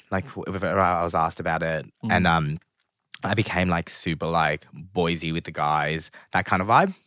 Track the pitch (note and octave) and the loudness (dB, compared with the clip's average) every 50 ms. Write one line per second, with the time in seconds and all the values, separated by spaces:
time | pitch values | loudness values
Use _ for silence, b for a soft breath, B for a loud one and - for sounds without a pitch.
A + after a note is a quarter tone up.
0 | _ - G2+ F#2+ D#2+ - - G2+ - - F#2 F#2 G2 F2 F2+ G2 F#2 F2+ F2+ E2+ | _ -4 -4 -4 -4 -6 -8 -10 -8 -6 -4 -2 -2 0 2 2 4 4 2 2
1 | E2+ F2 F2 F2 D#2+ E2 - - F2+ E2+ E2 D#2+ E2 E2 D#2+ D2+ C#2 - - _ | 0 0 0 0 0 0 -2 -4 -4 -2 -2 -2 -2 -2 -2 -4 -6 -10 -12 _
2 | - A2 F2+ F2+ F2+ F2 E2 E2 D#2 D2 D2+ D#2+ - _ _ _ _ _ _ _ | -4 0 2 2 4 4 2 2 0 -2 -4 -6 -10 _ _ _ _ _ _ _
3 | _ _ - - - F#2+ G2 G2 G2 - - F2+ F#2 F2+ E2+ E2+ E2+ - - - | _ _ -12 -8 -6 -2 0 0 0 0 0 0 2 2 2 0 -2 -4 -8 -6
4 | - F2+ E2 D2+ E2 D#2+ E2+ E2 D#2 D2+ D2+ D2+ - - - D2+ E2 F#2 - F2+ | -4 -4 -4 -2 -2 0 2 2 4 2 0 -2 -6 -12 -18 -18 -16 -6 -2 0
5 | E2+ E2+ E2+ D#2+ E2 D#2+ D#2+ E2 - - D#2+ D#2+ D2+ D2 D2+ D2+ D2+ D2+ D#2 D#2+ | 0 0 0 -2 -2 -4 -4 -4 -6 -6 -4 -2 0 0 2 0 0 0 -2 -4
6 | D2+ - B B B B - F#2 F#2 - G#2 F#2 F#2 G#2 A#2 C#3 F#3 G3 F#3+ - | -6 -10 B B B B -2 -2 0 0 0 0 2 4 4 4 4 4 0 -6
7 | _ | _